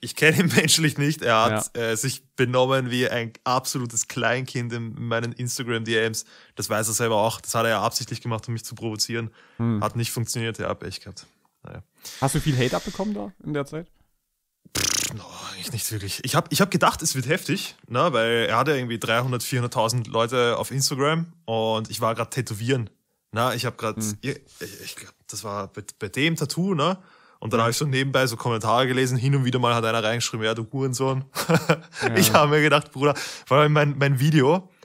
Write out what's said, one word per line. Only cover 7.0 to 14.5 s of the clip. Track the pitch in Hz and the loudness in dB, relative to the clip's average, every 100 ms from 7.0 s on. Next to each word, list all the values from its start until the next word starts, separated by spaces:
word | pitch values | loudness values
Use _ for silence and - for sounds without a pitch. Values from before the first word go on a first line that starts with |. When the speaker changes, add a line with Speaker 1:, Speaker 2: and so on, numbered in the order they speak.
| 117 110 | 0 2
Speaker 1:
auch. | 110 - | 2 -2
Das | - 120 | -4 0
hat | |
er | 113 | 2
ja | 107 | 2
absichtlich | 110 - 117 117 | 0 -2 -6 -8
gemacht, | 120 110 - | -6 -6 -6
um | |
mich | 113 | -8
zu | - 113 | -8 -8
provozieren. | 113 107 - 117 113 _ - - | -6 -4 -4 -4 -6 _ -20 -4
Speaker 2:
Hm. | 117 107 | -2 0
Speaker 1:
Hat | 104 120 | -2 -2
nicht | 117 | -4
funktioniert. | - 113 120 113 107 | -4 -4 -4 -4 -4
Ja, | - | -4
hab | 101 | -6
Pech | 92 - | -8 -12
gehabt. | - - - _ _ _ | -16 -20 -20 _ _ _
Naja. | - 92 - _ - - | -18 -18 -18 _ -16 -4
Speaker 2:
Hast | 135 | -2
du | 151 | 0
viel | 156 127 | 0 2
Hate | 127 175 | 0 0
abbekommen | - - 208 | -6 -6 -4
da | 208 202 - | -4 -8 -12
in | - | -6
der | 147 143 | -4 -4
Zeit? | 156 170 _ _ _ _ _ _ | -8 -14 _ _ _ _ _ _